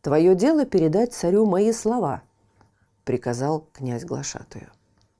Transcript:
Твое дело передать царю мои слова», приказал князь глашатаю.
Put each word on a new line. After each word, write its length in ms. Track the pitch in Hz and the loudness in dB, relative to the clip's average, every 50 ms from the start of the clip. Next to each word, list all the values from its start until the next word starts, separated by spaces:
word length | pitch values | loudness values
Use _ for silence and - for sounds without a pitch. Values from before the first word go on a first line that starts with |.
Твое 340 | - 147 143 156 165 185 190 | -2 2 2 4 6 4 4
дело 300 | 175 214 294 330 302 269 | 4 4 2 2 2 0
передать 480 | - - 185 165 160 156 196 240 240 - | 2 2 2 2 2 2 2 0 -2 -4
царю 320 | - - 170 180 208 220 | -4 -2 2 2 4 4
мои 260 | 214 175 185 208 226 | 2 2 2 2 0
слова», 500 | 226 226 - 214 240 247 196 143 120 - - _ _ _ _ _ _ _ _ _ _ _ _ _ _ _ _ | 0 0 -2 -2 -2 -2 -2 -4 -4 -6 -10 _ _ _ _ _ _ _ _ _ _ _ _ _ _ _ _
приказал 640 | - 123 123 - 123 120 120 135 147 160 156 156 _ _ | -4 -4 -4 -4 -4 -4 -2 -2 -2 -2 -4 -6 _ _
князь 320 | - 135 127 120 120 - | -10 -8 -6 -6 -8 -8
глашатаю. 640 | 170 - 135 143 - - - - _ - - - - _ _ _ _ _ _ _ _ _ | -8 -10 -8 -8 -10 -12 -14 -18 _ -18 -20 -20 -20 _ _ _ _ _ _ _ _ _